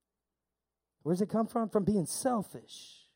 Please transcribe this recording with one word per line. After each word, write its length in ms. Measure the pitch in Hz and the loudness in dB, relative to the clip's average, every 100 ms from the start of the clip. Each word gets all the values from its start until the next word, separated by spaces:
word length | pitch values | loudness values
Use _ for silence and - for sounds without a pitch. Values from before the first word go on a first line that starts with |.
| _ _ _ _ _ _ _ _ _ _ | _ _ _ _ _ _ _ _ _ _
Where 100 | 147 | -2
does 100 | 180 | 0
it 60 | 202 | 2
come 180 | 214 220 | 0 0
from? 220 | 233 220 | -2 0
From 160 | 214 | 2
being 220 | 185 208 156 | 2 2 0
selfish. 1000 | - 262 240 - 120 - - - - _ | -2 0 0 -4 -12 -16 -20 -20 -20 _